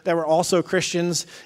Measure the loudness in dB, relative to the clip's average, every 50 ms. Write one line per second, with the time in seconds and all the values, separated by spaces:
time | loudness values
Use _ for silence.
0 | -4 -2 0 0 0 2 2 2 2 2 2 0 2 0 0 -2 -2 -2 -2 -2
1 | -2 -2 -2 -4 -6 -10 -14 -20 -10